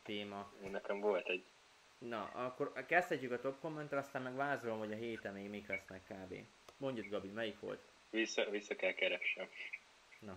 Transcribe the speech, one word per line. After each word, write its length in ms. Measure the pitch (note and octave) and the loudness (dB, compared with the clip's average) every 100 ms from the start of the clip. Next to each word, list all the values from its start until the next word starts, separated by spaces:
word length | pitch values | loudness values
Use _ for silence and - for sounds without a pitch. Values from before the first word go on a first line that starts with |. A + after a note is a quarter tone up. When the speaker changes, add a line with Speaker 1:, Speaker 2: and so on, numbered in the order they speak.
Speaker 1:
téma. 500 | - G#2 G#2 G2+ G2 - G2 | -4 -2 -2 -4 -8 -8 -4
Speaker 2:
Nekem 300 | F#2+ - G2+ | -4 0 4
volt 280 | G#2 F#2 - | 6 4 4
egy. 160 | F#2 - - - - - - | -2 -2 -20 -20 -20 -20 -10
Speaker 1:
Na, 240 | A#2+ A2+ G2 | -4 -2 -2
akkor 380 | G2 B2+ - C#3+ - C3 | -2 -2 0 0 0 6
kezdhetjük 460 | E3+ F3 D3 B2+ | 6 6 0 0
a 80 | A#2+ | 0
top 200 | C3+ C3+ | 0 -2
kommentre, 380 | D#3+ D3+ D3 C#3 | -4 -4 0 0
aztán 240 | C3+ C3+ | 0 -2
meg 120 | B2+ | -2
vázolom, 440 | C3 C#3+ C3 A#2 A2 | 0 2 2 2 0
hogy 140 | G#2+ | 0
a 40 | A2 | 0
héten 360 | A#2 A2 G#2 | -2 -2 -4
még 160 | G2 G2+ | -4 -4
mik 160 | G#2 G2+ | -6 -2
lesznek 320 | F#2+ - F#2+ - | -4 -4 -12 -8
kb. 260 | F#2+ F#2 G2+ G#2+ - - - | -10 -8 -8 -10 -18 -20 -4
Mondjuk, 320 | C3+ A#2 G2 | -2 -2 -2
Gabi, 200 | G2+ G2 | -2 -2
melyik 320 | G#2+ A2+ G2+ | -2 -2 -2
volt? 200 | G2+ G2+ - - - | -6 -6 -8 -20 -2
Speaker 2:
Vissza, 400 | A2 G#2+ - G#2 | 2 2 4 2
vissza 260 | G#2 - G#2 | 0 -2 2
kell 160 | F#2 | 2
keresnem. 560 | - F#3 - - - F#3+ - - - - - - - | 4 2 4 2 0 -4 -6 -8 -8 -12 -20 -20 -14
Speaker 1:
Na, 180 | G#2 | -10